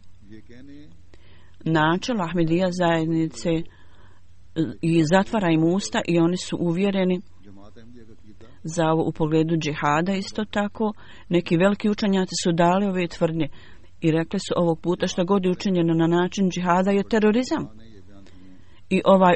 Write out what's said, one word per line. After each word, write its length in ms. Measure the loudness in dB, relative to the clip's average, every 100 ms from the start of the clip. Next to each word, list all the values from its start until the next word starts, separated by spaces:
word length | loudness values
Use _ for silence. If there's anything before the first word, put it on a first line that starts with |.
| -10 -18 -18 -18 -16 -18 -16 -16 -18 -18 -18 -18 -18 -18 -18 -6
načelo 600 | 0 4 4 2 0 -2
Ahmedija 440 | 0 0 2 2 2
zajednice 800 | 2 2 2 2 0 -2 -2 -2 -2 -4 -12 -18 -18 -18 -18 -18 -18 -8 -4 -4 -2
i 240 | 2 2
zatvara 460 | 4 4 2 0 2
im 140 | 4
usta 360 | 4 2 0 -2 0
i 100 | 2
oni 180 | 2 0
su 200 | -4 -2
uvjereni 600 | -2 0 0 2 0 0 -4 -16 -18 -18 -18 -18 -18 -18 -18 -18 -18 -18 -18 -12
za 240 | -4 0 4
ovo 160 | 4
u 100 | 2
pogledu 440 | 0 2 4 4 2
džihada 560 | 0 0 2 2 2
isto 320 | -2 -4 -6
tako. 480 | -4 -2 -2 -2 -2 -4 -12 -16 0
Neki 280 | 0 2 4
veliki 340 | 4 4 0
učenjaci 440 | 0 2 2 0 0
su 80 | 0
dali 340 | 4 4 4 2
ove 200 | -2 -4
tvrdnje 420 | 0 0 0 -4 -6 -14 -18 -18 -2
i 100 | 0
rekli 280 | 2 0 -4
su 160 | -2 0
ovog 240 | 2 0
puta 260 | -2 -2 -2
što 180 | 0
god 200 | 2 2
je 60 | 2
učinjeno 440 | 0 0 2 2
na 120 | 4 4
način 440 | 4 2 0 0
džihada 400 | 0 0 2 2
je 180 | 2 2
terorizam. 600 | 2 4 2 0 -4 -4 -12 -18 -18 -18 -18 -18 -18 -18 -18 -20 -18 -2
I 100 | 2
ovaj 300 | 6 8 8